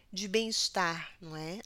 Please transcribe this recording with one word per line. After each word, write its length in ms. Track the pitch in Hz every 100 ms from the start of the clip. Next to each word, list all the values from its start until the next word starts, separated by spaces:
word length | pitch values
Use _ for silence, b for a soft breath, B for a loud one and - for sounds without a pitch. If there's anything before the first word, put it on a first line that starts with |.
| B
de 160 | 190 208
bem-estar, 840 | 220 220 220 - 196 175 170 - -
não 140 | 165 156
é, 240 | 160 202